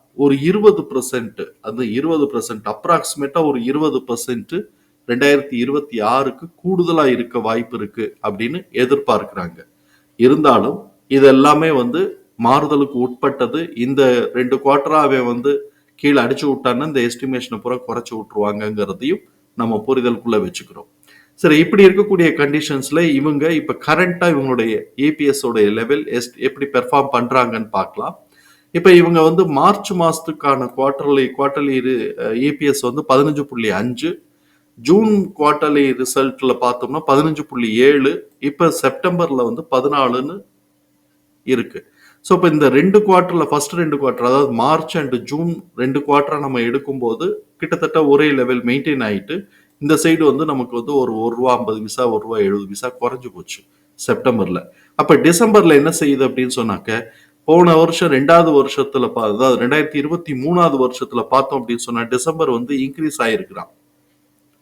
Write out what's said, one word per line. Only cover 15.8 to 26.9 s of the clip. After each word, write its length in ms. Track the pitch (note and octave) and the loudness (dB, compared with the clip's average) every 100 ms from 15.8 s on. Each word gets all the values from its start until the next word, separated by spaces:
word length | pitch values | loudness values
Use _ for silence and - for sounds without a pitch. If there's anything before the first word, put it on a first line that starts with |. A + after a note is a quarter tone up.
| _ _ | _ _
கீழே 200 | C#3+ C#3+ | 0 2
அடிச்சு 240 | A#2+ C3+ D3 | 2 -2 -2
விட்டான்னா 400 | C3 C3 A#2+ D#3 | -2 -2 -2 -2
இந்த 160 | C#3 | -2
எஸ்டிமேஷனை 580 | A#2+ A#2+ C3+ B2+ B2+ A2 | -2 -4 -6 -6 -8 -10
பூரா 180 | A#2+ B2 B2 | -6 -8 -6
குறைச்சு 260 | A#2 A#2 | -10 -8
விட்டுருவாங்கங்கிறதையும் 1080 | A2+ G#2 G#2+ G#2 G#2 G#2+ G#2+ G3+ F#2 C3 F#3+ _ _ _ - | -12 -10 -4 -4 -2 -6 -6 -6 -6 -6 -6 _ _ _ -8
நம்ம 280 | A2+ A2 C3+ | -4 -4 -2
புரிதலுக்குள்ள 500 | C3 A#2+ A#2 A#2 G#2+ | 0 0 -2 -2 -2
வச்சுக்கிறோம். 460 | F#2 - - - - _ _ _ _ _ | -2 -8 -18 -20 -20 _ _ _ _ _
சரி, 220 | F3 D3+ | 2 4
இப்படி 280 | E3+ G3+ F#3+ | 4 6 6
இருக்கக்கூடிய 420 | F3 G3+ F#3+ E3 | 6 0 2 2
கண்டிஷன்ஸ்ல 640 | - C#3+ D3+ D3 C#3+ C3+ D3+ | 2 0 -2 -4 -6 -2 0
இவங்க 540 | E3+ C3+ D3 C#3+ D#3 | 0 0 0 0 0
இப்ப 240 | D#3+ - B2 - | -2 -4 -8 -2
கரண்டா 420 | D#3 F3+ F3 F3 | 0 0 0 0
இவங்களுடைய 520 | D3 C3+ B2 A2+ G#2 - - | 0 -2 -2 -2 -2 -6 -4
இ 160 | C#3+ | -2
பி 140 | D3+ C#3+ | 0 0
எஸ் 200 | C3+ B2 | 0 0
உடைய 240 | A2 G#2 | 2 2
லெவல் 360 | A2 A#2 D3 B2+ | 0 -2 -2 -2
எஸ்-, 320 | A#2 A#2+ - | -6 -6 -6
எப்படி 280 | C3 C3+ C#3 | -6 -4 -4
பெர்ஃபார்ம் 340 | B2+ B2 | -4 0